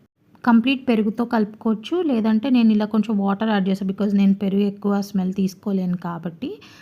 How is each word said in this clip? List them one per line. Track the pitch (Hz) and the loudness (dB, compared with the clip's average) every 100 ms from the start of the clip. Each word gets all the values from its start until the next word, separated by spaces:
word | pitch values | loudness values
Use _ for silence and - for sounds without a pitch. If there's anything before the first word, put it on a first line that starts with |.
| _ _ _ _ | _ _ _ _
కంప్లీట్ | - 233 233 269 262 | 2 4 4 -2 0
పెరుగుతో | 220 214 214 240 | 0 0 -2 -2
కలుపుకోవచ్చు, | 233 208 - 226 220 220 339 | 0 -2 -4 -4 -4 -2 -2
లేదంటే | 339 233 214 220 277 | 0 0 2 0 2
నేను | 247 226 | 4 4
ఇలా | 214 214 | 4 2
కొంచెం | 220 214 208 | -2 0 0
వాటర్ | 196 196 220 | 0 0 0
యాడ్ | 208 190 | 0 0
చేశాను, | 190 190 | -2 -2
because | 190 208 | -2 0
నేను | 202 196 | 2 2
పెరుగు | 196 196 196 | 2 0 0
ఎక్కువ | 202 202 202 202 | 0 -2 -2 -2
స్మెల్ | 202 190 185 | -2 -2 -2
తీసుకోలేను | 185 190 - - 190 185 180 | -2 -2 -4 -4 -2 -2 -4
కాబట్టి. | 175 170 170 165 285 415 - - | -6 -8 -10 -10 -10 -10 -16 -20